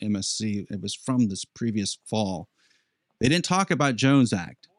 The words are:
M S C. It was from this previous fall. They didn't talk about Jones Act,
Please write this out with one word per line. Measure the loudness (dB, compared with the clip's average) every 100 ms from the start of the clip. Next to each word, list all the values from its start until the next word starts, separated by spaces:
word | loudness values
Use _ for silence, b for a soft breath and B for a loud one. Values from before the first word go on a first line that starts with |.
M | -2 -2
S | -2
C. | -4 -4 -4 -6
It | -8
was | -8
from | -8 -2 0 0
this | -2 -10
previous | -6 -4 -2 -4 -6
fall. | -4 -2 -2 -4 -10 _ _ _ _ _ _ -2
They | 2
didn't | 2 2
talk | 0 2
about | 2 0 2
Jones | 4 6 4
Act, | 0 -6 -14 _